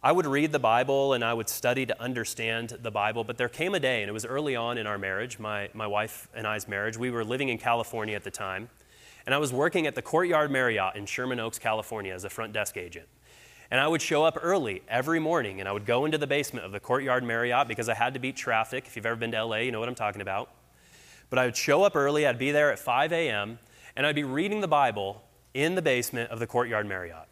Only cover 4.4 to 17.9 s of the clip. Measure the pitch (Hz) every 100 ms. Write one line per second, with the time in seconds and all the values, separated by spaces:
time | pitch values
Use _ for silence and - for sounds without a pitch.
4.4 | 151 123 117 120 107 101 98 95 120 117
5.4 | 107 104 101 107 107 104 110 - - 113
6.4 | 107 107 - 101 107 113 127 120 110 127
7.4 | 139 117 - 117 110 117 107 104 98 -
8.4 | 98 95 117 _ _ - - - - 135
9.4 | 147 127 165 180 156 135 - 156 180 156
10.4 | 147 135 127 107 95 101 101 - 127 123
11.4 | 113 - 113 110 104 110 98 92 92 -
12.4 | 113 110 101 - 90 - - _ _ -
13.4 | - - - 127 147 165 - 147 160 156
14.4 | 170 190 123 92 - 113 135 165 160 170
15.4 | 110 95 95 101 104 120 156 156 143 143
16.4 | 143 123 92 101 - 127 135 127 123 113
17.4 | 120 120 123 113 117